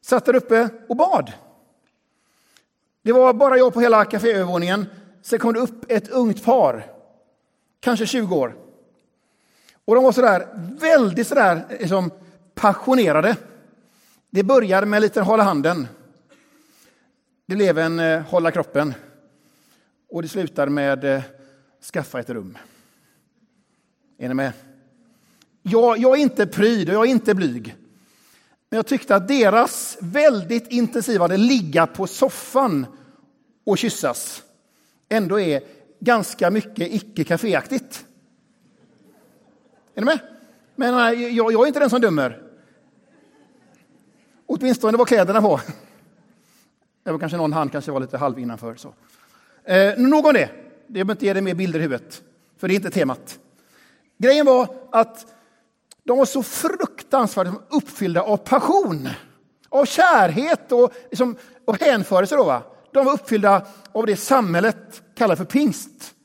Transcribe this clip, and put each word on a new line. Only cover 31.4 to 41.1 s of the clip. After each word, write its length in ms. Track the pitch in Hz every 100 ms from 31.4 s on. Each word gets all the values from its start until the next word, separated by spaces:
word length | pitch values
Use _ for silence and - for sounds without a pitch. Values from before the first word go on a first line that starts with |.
| 233 262 165 160 160
på 200 | - 190
soffan 800 | - 269 - - 262 262 151 127 - - _ _ _ _ _ -
och 120 | 190
kyssas, 640 | 233 - 143 120 - - _ _ _ _ _ _ _
ändå 300 | 220 180 202
är 240 | 180 139 - - _ _
ganska 520 | - 233 185 - 180
mycket 400 | 214 - - 170
icke-kaféaktigt. 1120 | 220 - - 151 165 220 151 - 262 - - - _ _ _ _ _ _ _ _ _ _ _ _ _ _ _ _ _ _ -
Är 60 |
ni 40 | 233
med? 140 | 311 - - _ _ _ -
Men, 380 | 247 247 233